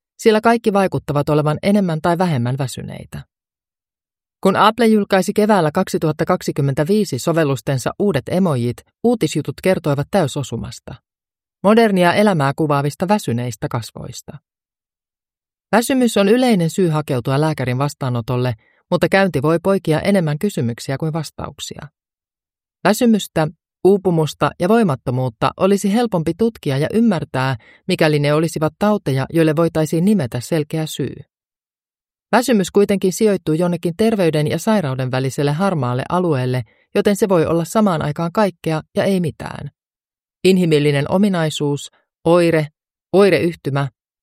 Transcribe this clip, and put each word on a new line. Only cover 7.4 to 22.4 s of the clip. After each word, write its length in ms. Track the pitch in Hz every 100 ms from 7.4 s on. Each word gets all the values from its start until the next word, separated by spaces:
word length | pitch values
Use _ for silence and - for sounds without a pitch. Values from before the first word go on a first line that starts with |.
| 151 135 - 135 - -
uudet 260 | 202 143 -
emojit, 460 | 170 190 131 120 117 _ _
uutisjutut 500 | 233 240 151 151 143 139
kertoivat 460 | 185 185 151 139 143
täysosumasta. 840 | 202 147 147 131 120 120 - - 131 _ _ _ _ _ _
Modernia 520 | 190 226 226 190 175
elämää 380 | 202 214 165 139 139
kuvaavista 520 | 156 143 143 - 180
väsyneistä 580 | 208 - 120 123 - 147
kasvoista. 680 | 120 107 - - - - 147 _ _ _ _ _ _ _ _ _ _ _ _ _
Väsymys 440 | 208 240 262 240 214
on 120 | 196
yleinen 420 | 247 254 208 165
syy 180 | - 180
hakeutua 520 | 151 151 131 117 135
lääkärin 380 | 156 151 127 127
vastaanotolle, 760 | 143 - 135 123 113 123 123 110 _ _ -
mutta 180 | 175 170
käynti 340 | 196 196 151
voi 160 | 151 170
poikia 380 | 185 196 165 151
enemmän 380 | - 202 156 147
kysymyksiä 600 | 208 180 117 120 - 135
kuin 140 | 160
vastauksia. 760 | 160 147 - - 143 - - 143 _ _ _ _ _